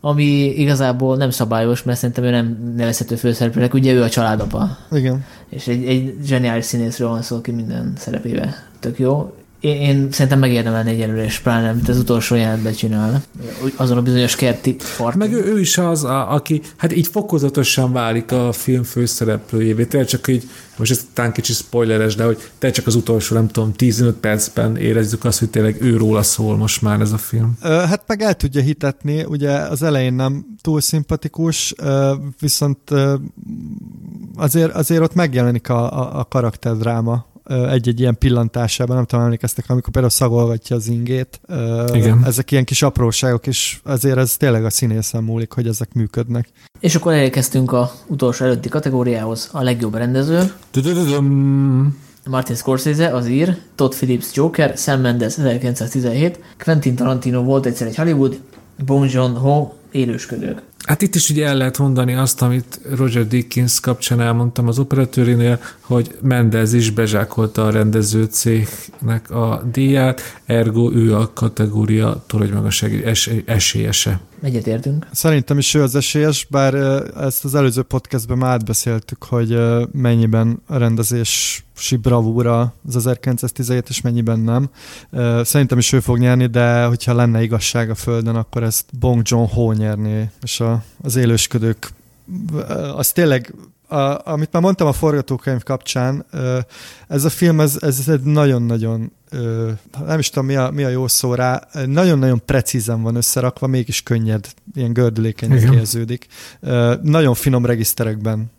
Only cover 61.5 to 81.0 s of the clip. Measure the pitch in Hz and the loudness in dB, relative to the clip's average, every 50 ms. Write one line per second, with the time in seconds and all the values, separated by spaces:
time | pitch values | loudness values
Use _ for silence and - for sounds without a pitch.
61.5 | 139 135 131 123 - - 143 139 131 127 127 127 123 127 135 120 - - 127 123 | 2 2 0 0 0 0 0 2 2 2 0 0 0 0 0 0 0 0 0 2
62.5 | 123 127 120 - - - - 139 139 123 135 127 113 120 113 107 123 123 120 - | 2 0 -2 -6 -16 -16 -10 -6 -2 0 0 2 2 0 0 2 0 -2 -2 -2
63.5 | - 127 123 120 - - - 127 123 - - - 123 120 120 117 117 117 120 120 | -2 0 0 0 0 -2 -2 -2 -4 -2 -2 -2 0 2 2 2 2 2 0 0
64.5 | 120 - 123 120 110 131 139 139 139 135 131 123 - 131 123 120 123 120 120 120 | 0 0 0 0 2 0 0 0 2 0 0 2 2 2 2 4 4 4 4 2
65.5 | 120 117 - - - - - - 123 120 117 - - - - 131 127 123 117 113 | 2 0 -2 -12 -20 -20 -4 0 0 0 0 -2 -6 -2 0 0 2 4 4 4
66.5 | 107 113 110 110 117 120 113 110 104 110 113 107 107 104 104 - - - 110 107 | 4 2 2 2 2 2 2 2 2 0 0 2 2 0 0 0 0 -2 -2 0
67.5 | - - 107 107 107 110 107 110 107 110 104 104 107 110 110 107 - - - 120 | 0 0 0 2 2 2 2 2 2 2 0 2 2 0 0 0 -2 -2 0 2
68.5 | 113 110 107 - - - - - - - 139 113 113 113 - - - 120 113 113 | 2 2 0 -2 -6 -14 -16 -18 -14 -6 -4 -2 -2 -2 -4 -6 -4 -2 0 0
69.5 | 113 - - 123 117 135 135 135 139 135 131 131 127 - - - - - - - | -2 -2 -4 -4 -2 0 2 2 4 4 2 2 0 -2 -8 -16 -16 -16 -4 0
70.5 | 117 117 113 113 107 113 120 120 - 120 113 113 107 104 110 110 - - 123 113 | 2 2 2 2 2 2 2 4 4 4 4 4 4 2 0 -2 -2 -2 -2 -2
71.5 | - - 110 107 104 107 107 107 113 110 110 110 107 107 - _ - 107 104 101 | 0 0 -2 0 2 0 2 2 2 2 2 0 -2 -4 -8 _ -2 0 0 0
72.5 | 101 104 104 107 104 - 110 107 107 104 - 117 110 - - - 113 110 - - | 0 0 0 0 -2 0 -2 -2 -2 -2 -2 0 0 0 0 -2 -2 -4 -2 0
73.5 | 113 101 - - - 110 107 107 107 - - 107 95 90 - - - - - 139 | 0 0 0 0 0 0 -2 0 0 0 0 0 -2 -4 -6 -12 -16 -6 -4 -2
74.5 | 123 117 - 117 110 117 - 139 139 151 - - - - - 160 156 143 120 - | -2 -2 -2 -2 -4 -2 -2 -2 -4 -4 -4 -6 -8 -2 0 2 2 2 2 0
75.5 | 143 143 139 - - 151 143 127 120 143 - - - 151 151 156 143 - - _ | 0 0 0 2 2 2 2 2 0 0 -2 0 0 0 2 2 0 -2 -4 _
76.5 | 143 139 135 135 131 139 139 135 135 135 - - - - 147 135 127 - - 139 | 0 2 2 2 2 0 0 0 0 -2 -4 -6 -8 -4 -4 -4 -4 -4 -4 -2
77.5 | 131 147 139 131 117 131 127 _ - 127 - - - 123 110 117 127 127 131 127 | 0 2 2 2 2 0 -4 _ -4 -4 -4 -4 -6 -6 -4 -2 -2 0 0 0
78.5 | 127 120 110 104 110 - - 123 113 110 - - - - - - 127 120 117 113 | 0 0 0 -2 -2 -2 -2 -2 -2 -2 -4 -8 -14 -14 -8 -4 0 0 0 2
79.5 | 117 117 117 117 117 120 120 - - 139 123 120 117 117 113 110 110 113 113 117 | 2 2 2 2 2 0 0 -2 -2 0 2 2 4 4 4 4 4 2 2 2
80.5 | 117 - _ - 156 127 120 117 113 110 | 0 -4 _ -6 -2 0 2 2 2 0